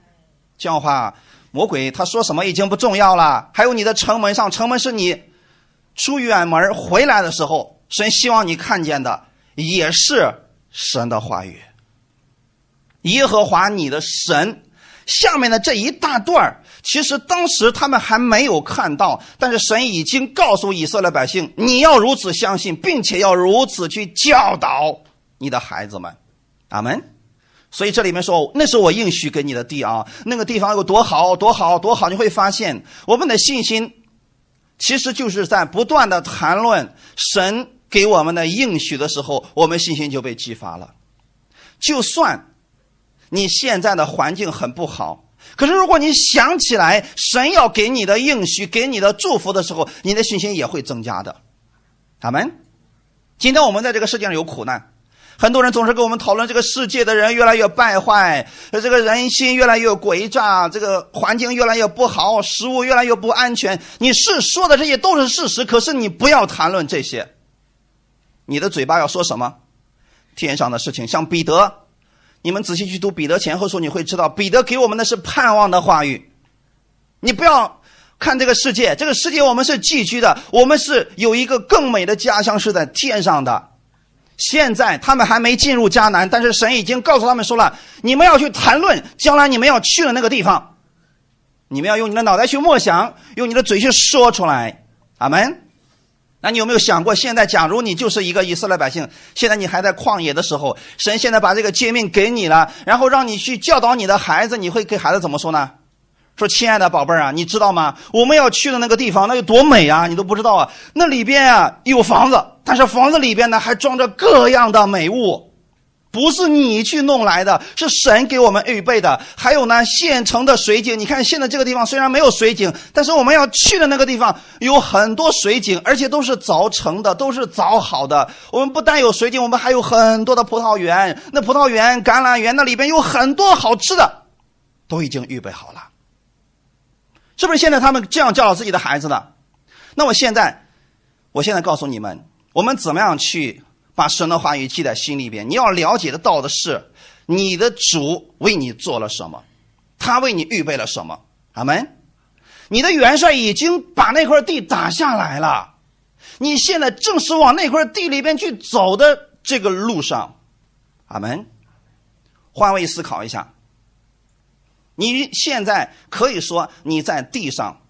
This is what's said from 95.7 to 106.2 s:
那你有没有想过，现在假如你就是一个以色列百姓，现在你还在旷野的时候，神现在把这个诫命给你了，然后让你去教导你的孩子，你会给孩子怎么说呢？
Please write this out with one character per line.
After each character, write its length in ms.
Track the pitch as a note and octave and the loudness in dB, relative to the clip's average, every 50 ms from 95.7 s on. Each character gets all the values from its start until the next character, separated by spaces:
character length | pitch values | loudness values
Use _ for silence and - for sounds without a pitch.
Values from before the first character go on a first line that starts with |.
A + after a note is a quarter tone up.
| _ _ _ _ _ _ _ _ _ _ _ _ _ _ | _ _ _ _ _ _ _ _ _ _ _ _ _ _
那 120 | - G3+ | -6 -4
你 80 | A#3 A3+ | -2 -2
有 80 | A3 A3+ | -2 0
没 40 | |
有 60 | A#3+ A3 | 0 0
想 260 | - - F#3 E3 E3+ | 2 2 0 0 0
过， 120 | A3 G#3 | 0 0
现 200 | - - B3 A#3 | 0 -2 -2 0
在 120 | A#3 G#3+ - | 0 0 2
假 180 | G#3 F3 D#3+ | 2 0 0
如 160 | D#3 F#3+ A#3+ | 0 0 -2
你 140 | A#3+ G#3+ F3+ | -2 -4 -4
就 160 | E3 C4 G#3+ | -4 -4 -4
是 120 | E3 G#3 F#3+ | -2 -2 -4
一 80 | F3 | -2
个 140 | F3 G3 F#3+ | -2 -2 -2
以 80 | F3+ E3+ | -2 -2
色 140 | E3+ G#3+ G3 | -4 -2 -2
列 100 | F#3 E3 | -2 0
百 140 | D3 C3 | -2 -4
姓， 180 | C3 E3+ D3 - - - - - - | -4 -6 -10 -10 -12 -20 -20 -16 -8
现 160 | - A#3 A3 | -2 -2 0
在 60 | G#3+ | 0
你 100 | G#3 F#3+ | -2 -4
还 160 | F3 F3+ F3+ | -4 -4 -2
在 100 | F#3+ G3 | -2 -2
旷 280 | F#3 - - B3 G#3 F#3 | -2 -2 -2 -2 -2 -2
野 160 | E3 D3+ C#3 | -2 -4 -4
的 80 | D#3 - | -4 -4
时 120 | - D#3 | -4 -4
候， 220 | C#3 C#3+ C3+ - - - - - - | -4 -4 -6 -8 -8 -12 -18 -12 -6
神 180 | - G#3 G#3+ A3 | -4 -4 -2 -2
现 160 | B3 A#3+ A3+ | 0 2 2
在 60 | G#3+ | 2
把 160 | G3 F#3 G3 | 2 2 0
这 80 | A3 G#3+ | 0 -2
个 80 | G#3 | -2
诫 200 | F3+ - B3 A3 | -2 -2 -2 -2
命 160 | A3+ A#3+ A3 F#3 | 0 -2 -2 -2
给 180 | E3+ G3+ G3 A#3 | 0 0 0 0
你 180 | A#3+ A#3 F#3+ D#3+ | 0 -2 0 2
了， 240 | D#3 D#3+ D#3+ - - - - | 4 4 4 2 -2 -8 -2
然 140 | F#3+ A3 B3 | 0 2 2
后 100 | C4 C4 | 2 4
让 180 | C4+ C4+ C4 A#3 | 2 2 0 0
你 120 | G#3+ G3 | -4 -8
去 180 | - B3+ B3+ F#3+ | -6 -6 -8 -4
教 220 | - - D#4+ C4 | 0 2 2 2
导 160 | A#3 A#3 B3 | 4 2 0
你 100 | B3 G3+ | 0 2
的 140 | F#3 G3 E3+ | 0 0 0
孩 280 | - F3+ D#3 E3+ A3 A3+ | 2 0 0 0 0 0
子， 80 | A#3+ | -2
你 140 | A3+ F#3 F3 | -6 -6 -4
会 160 | D#3+ A3+ G#3+ | -4 -4 -4
给 100 | - G#3+ F#3+ | -4 -4 -4
孩 120 | - D3+ | 0 0
子 80 | F3 G3 | 0 0
怎 120 | F3 D#3+ | -2 -4
么 80 | C#3+ C#3+ | -6 -6
说 120 | - E3 | -4 -2
呢？ 200 | D#3+ D3+ C3+ C3 - _ _ _ _ _ _ _ _ _ | -2 -2 -2 -4 -8 _ _ _ _ _ _ _ _ _